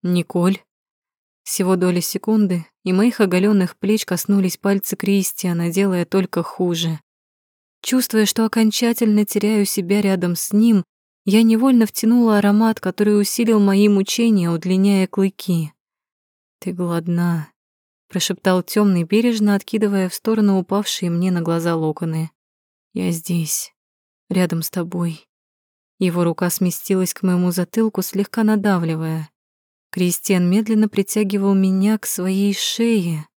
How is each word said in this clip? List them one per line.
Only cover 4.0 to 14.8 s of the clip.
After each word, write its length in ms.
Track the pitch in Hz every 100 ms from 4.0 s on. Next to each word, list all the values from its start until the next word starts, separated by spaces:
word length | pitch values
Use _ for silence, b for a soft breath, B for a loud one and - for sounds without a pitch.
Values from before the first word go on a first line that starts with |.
| -
коснулись 520 | 175 - 202 190 -
пальцы 380 | 196 196 - -
Кристиана, 760 | - 196 185 - 180 170 170
делая 360 | 175 196 180 170
только 360 | 196 185 -
хуже. 580 | 170 - 180 165 165 156 _ _ _ _ _ _ _ _
Чувствуя, 420 | - 254 - 220 208
что 200 | - 226
окончательно 800 | 233 220 - 233 233 226 208 208
теряю 400 | 208 208 220 202
себя 360 | - 175 202
рядом 340 | 202 190 175 175
с 180 | -
ним, 300 | 208 233 208 - _ _ _ -
я 180 | 208
невольно 420 | 226 220 269 247 220
втянула 540 | - 220 240 226 208
аромат, 400 | 202 208 226 220
который 400 | 185 - 208 208
усилил 400 | 202 - 226 214
мои 300 | 202 196 208
мучения, 600 | 202 196 - 233 208 170
удлиняя 560 | 170 180 185